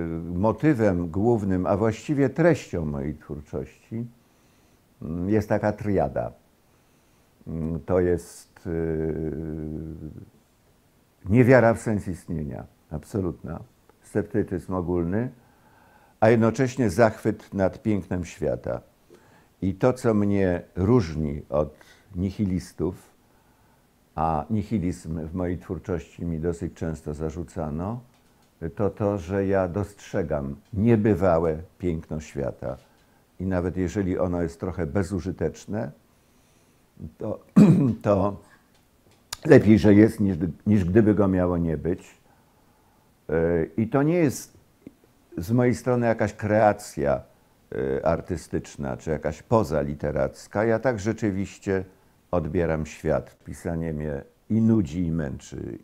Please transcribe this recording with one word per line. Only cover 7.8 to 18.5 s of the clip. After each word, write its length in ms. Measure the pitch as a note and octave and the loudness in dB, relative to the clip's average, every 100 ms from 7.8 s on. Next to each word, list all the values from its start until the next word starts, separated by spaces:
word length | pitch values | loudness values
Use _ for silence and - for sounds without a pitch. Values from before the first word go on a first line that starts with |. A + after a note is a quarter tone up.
| - F#2 | 0 2
jest, 680 | F2+ F2 - - - - F2+ | 2 0 -4 -20 -20 -16 -8
e, 20 | E2 E2 D#2 D#2+ D#2 D#2+ D2 D#2+ D#2+ D#2 D#2 D#2+ D#2+ D#2 - G2 _ _ _ _ _ _ _ _ _ - | -4 -2 -2 -4 -4 -6 -6 -8 -8 -8 -10 -10 -12 -14 -16 -20 _ _ _ _ _ _ _ _ _ 2
niewiara 440 | A2 A#2+ C3 A2+ | 6 8 8 8
w 80 | A2+ | 4
sens 260 | - G#2 F#2 | 0 -4 -4
istnienia, 560 | D#2+ - E2 C#2+ B1 - _ _ | -10 -8 -8 -6 -10 -14 _ _
absolutna, 680 | D#2 - A2 F#2 D#2 - E2 - _ _ _ | -14 -8 -4 -4 -6 -12 -14 -14 _ _ _
sceptycyzm 720 | - G#2+ G2+ G#2+ F#2 F2+ - | -8 -6 -2 -2 -2 -4 -4
ogólny, 560 | F#2 F2 F2 E2+ G2+ B2+ - _ _ _ _ _ _ _ _ | -6 -2 -2 0 -2 -4 -8 _ _ _ _ _ _ _ _
a 100 | A2 | 4
jednocześnie 600 | A#2 A2+ A2 C3 B2+ A#2 | 6 4 2 -2 0 -2
zachwyt 640 | E2+ A2+ G#2+ A2 G#2+ - | 4 2 4 -4 -4 -8
nad 280 | G2 F#2 - | 0 0 0
pięknem 440 | A2 G#2 - F2+ D#2 | -2 -2 -2 -6 -6
świata. 560 | - D2+ | -6 -4